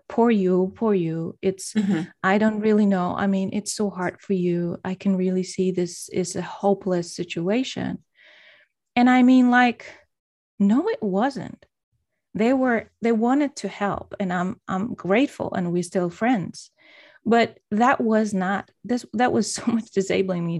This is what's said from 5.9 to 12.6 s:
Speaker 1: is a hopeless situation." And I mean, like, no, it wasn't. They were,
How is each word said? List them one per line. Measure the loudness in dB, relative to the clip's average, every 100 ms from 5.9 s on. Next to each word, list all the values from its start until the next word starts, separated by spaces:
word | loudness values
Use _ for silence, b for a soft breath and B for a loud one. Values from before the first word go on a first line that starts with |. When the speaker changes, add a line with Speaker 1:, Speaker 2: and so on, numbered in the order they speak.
| -6 -8
Speaker 1:
is | -6 -4
a | -6
hopeless | -10 -4 0 0 0 -2 -4
situation." | -8 -8 -6 -2 -2 -2 -6 -8 -8 _ b b b b b b _ _ 2
And | 4
I | 6
mean, | 8 8 6
like, | 6 4 0 -10 -20 _ _ _ _ _ 0
no, | 2 4 2
it | -2
wasn't. | -2 0 -2 -4 -10 -14 _ _ _ _ _ _ _
They | -2 2
were, | 2